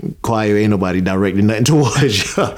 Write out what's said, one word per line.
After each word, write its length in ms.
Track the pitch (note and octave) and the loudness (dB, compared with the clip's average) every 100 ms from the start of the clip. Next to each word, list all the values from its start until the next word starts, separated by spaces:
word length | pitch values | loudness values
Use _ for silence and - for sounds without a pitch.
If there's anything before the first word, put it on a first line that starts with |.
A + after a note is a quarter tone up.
| - - | -12 -8
choir 380 | - A2 G#2+ G#2 | -4 -2 0 2
ain't 120 | G#2+ | 2
nobody 300 | G2+ F#2 F#2 | 0 0 0
directing 460 | F#2 F#2+ G2+ F#2+ G#2 | 0 0 0 2 0
nothing 180 | A2 | 2
<laughs> 80 | B2 | 2
towards 640 | D#3 B2+ C#3 C#3 G2 - - | 2 2 2 0 0 -4 -4
you. 120 | D#3 | -4